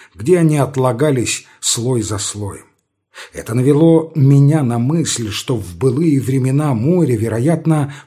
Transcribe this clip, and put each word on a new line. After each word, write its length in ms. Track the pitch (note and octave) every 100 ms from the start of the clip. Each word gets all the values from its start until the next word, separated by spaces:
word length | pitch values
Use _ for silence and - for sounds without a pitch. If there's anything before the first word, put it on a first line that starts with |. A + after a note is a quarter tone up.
| - -
где 240 | A#2+ F3+
они 180 | D#3+ D3+
отлагались 880 | B2+ C3 B2+ A#2 D3+ C3 G#2+ - - -
слой 420 | - - A#2 B2
за 160 | F#2 G2+
слоем. 480 | - G#2 G2+ - - _ _ _ _ - -
Это 220 | - -
навело 580 | A#2 B2+ C#3+ E3 E3 D#3+ D#3+
меня 480 | C3+ C#3 C#3+ D#3
на 160 | C3 A#2+
мысль, 500 | B2 E3 B2 - G#2+
что 260 | G2 - A#2+
в 220 | F2 E2+
былые 420 | C3 B2 E3+ C#3
времена 540 | A#2 C3+ C3 C#3 D3+
море, 420 | A2+ C3 F3+ D3 A2+
вероятно, 760 | A2+ A2 C#3 E3 D#3+ D#3 C#3 -